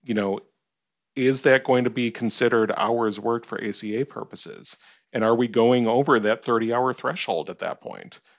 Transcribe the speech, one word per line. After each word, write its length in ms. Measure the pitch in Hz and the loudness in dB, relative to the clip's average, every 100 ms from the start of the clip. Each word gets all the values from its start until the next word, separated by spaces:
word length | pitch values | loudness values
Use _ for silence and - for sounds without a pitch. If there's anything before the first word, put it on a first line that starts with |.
you 120 | 123 | -4
know, 260 | 107 98 101 - _ _ _ _ _ _ - | -2 -2 -4 -8 _ _ _ _ _ _ -2
is 260 | 131 131 | 0 2
that 220 | 143 131 | 4 4
going 200 | 135 127 | 4 2
to 60 | 123 | 2
be 200 | 123 120 | -2 -4
considered 600 | - 113 - 120 117 107 - | -2 -2 0 2 2 2 0
hours 420 | 110 117 110 101 | 0 0 0 -2
worked 240 | 113 117 | -2 -4
for 140 | 117 110 | -4 -8
A 140 | 110 | -6
C 260 | 98 107 110 | -4 -4 -4
A 60 | 139 | -4
purposes? 720 | 113 110 - - 98 - - _ _ _ | -8 -10 -8 -8 -10 -14 -14 _ _ _
And 100 | 120 | -2
are 120 | 113 | 2
we 140 | 117 123 | 2 2
going 380 | 117 117 123 113 | 2 4 4 4
over 320 | 120 143 120 | 2 4 4
that 220 | 104 113 | 2 0
thirty-hour 520 | - 117 113 117 127 | 0 0 0 0 -2
threshold 560 | 123 127 180 - 87 78 | -2 -4 -4 -4 -4 -6
at 80 | - | -8
that 240 | 90 - | -8 -8
point? 380 | - 50 - - _ | -12 -14 -16 -20 _